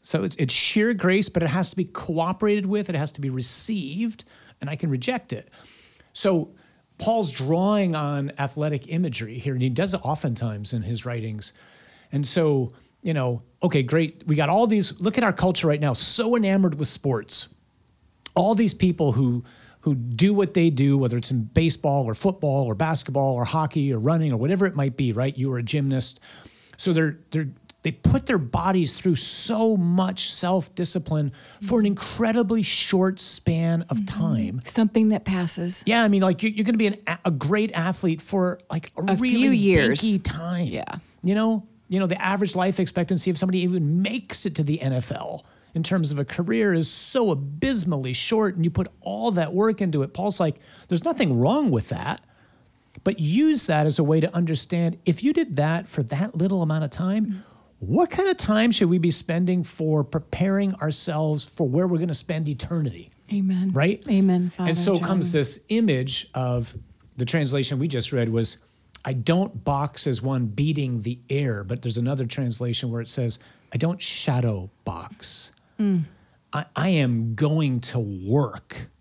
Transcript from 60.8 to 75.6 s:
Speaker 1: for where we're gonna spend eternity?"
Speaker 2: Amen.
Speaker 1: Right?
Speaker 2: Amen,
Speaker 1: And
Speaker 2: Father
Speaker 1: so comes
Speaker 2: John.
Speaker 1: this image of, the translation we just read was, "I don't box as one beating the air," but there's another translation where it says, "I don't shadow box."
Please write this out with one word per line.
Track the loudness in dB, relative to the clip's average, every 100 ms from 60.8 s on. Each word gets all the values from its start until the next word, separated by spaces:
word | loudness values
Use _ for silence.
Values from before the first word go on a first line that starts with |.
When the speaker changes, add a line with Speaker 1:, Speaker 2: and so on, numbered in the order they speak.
| -4 -2 -2 -2 0 -2
Speaker 1:
for | -4 -2 0
where | 2 2
we're | 0
gonna | 0
spend | -4 -4 -4 -4
eternity?" | -4 -4 -2 -4 -6 -18 _ -6
Speaker 2:
Amen. | -2 0 0 0
Speaker 1:
Right? | 2 2 0 0
Speaker 2:
Amen, | 4 4 4
Speaker 1:
And | 0
Speaker 2:
Father | -2 0
Speaker 1:
so | 2 2 0
comes | 2 0 2
Speaker 2:
John. | 0
Speaker 1:
this | 0 -4 -2
image | 2 2 2 -2 -6 -6
of, | -4 -2 -2 -4 -10 -18 _ -18 -4
the | -2
translation | 0 0 -2 -2 -2
we | -2
just | -2 -2
read | -2 0
was, | 0 -2 -6 _ _ _ -12
"I | -6
don't | -4 0 0 0 -4
box | -2 -2 -2 -4 -4
as | -2
one | -2 -2 -2
beating | 0 0 0 -2 -4
the | -6 -8 -6
air," | -4 -2 -4
but | -6 -6
there's | -4 -2
another | -2 -2 -4
translation | -4 -4 -4 -4 -4 -4
where | -6
it | -6
says, | -4 -4 -6 -14 _ _
"I | -2
don't | -2 -2
shadow | -4 -2 -2 0 0 -2 -6 _ -10
box." | -10 -12 -12 -8 -8 -10 _